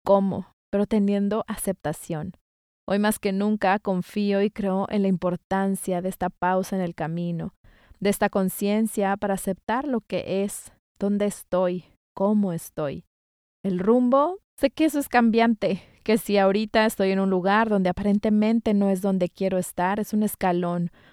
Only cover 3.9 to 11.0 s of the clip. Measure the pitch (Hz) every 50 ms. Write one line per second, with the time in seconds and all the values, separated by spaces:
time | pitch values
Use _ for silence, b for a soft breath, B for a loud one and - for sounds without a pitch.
3.9 | 190 180 175 - - 208 208 202 202 196 202 214 - - 202 196 185 190 196 -
4.9 | - 208 196 190 190 170 - 180 180 170 _ - 190 196 196 196 196 190 - -
5.9 | 185 175 180 190 190 - 180 180 - - - 180 185 185 190 - 196 190 180 170
6.9 | 170 - 160 151 165 170 175 175 170 165 165 196 _ _ b b b b b b
7.9 | b b 185 202 202 - 214 196 - 202 190 185 - - 202 202 208 220 226 214
8.9 | - 220 202 196 196 208 - 202 196 185 - 202 190 - - - 220 254 277 294
9.9 | 254 226 - - - 180 - - 190 196 196 208 - - - - _ _ _ _
10.9 | _ -